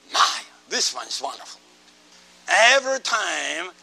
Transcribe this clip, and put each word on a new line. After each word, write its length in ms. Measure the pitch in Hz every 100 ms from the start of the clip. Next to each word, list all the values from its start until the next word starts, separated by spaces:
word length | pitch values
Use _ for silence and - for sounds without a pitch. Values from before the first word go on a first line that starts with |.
| -
"My, 280 | - - - - - -
this 240 | 240 -
one 140 | 131 117
is 140 | -
wonderful." 380 | 135 123 - - _ _ _ _ _ - - - -
Every 520 | 185 233 277 262 269
time 720 | - 220 185 156 143 156 180 -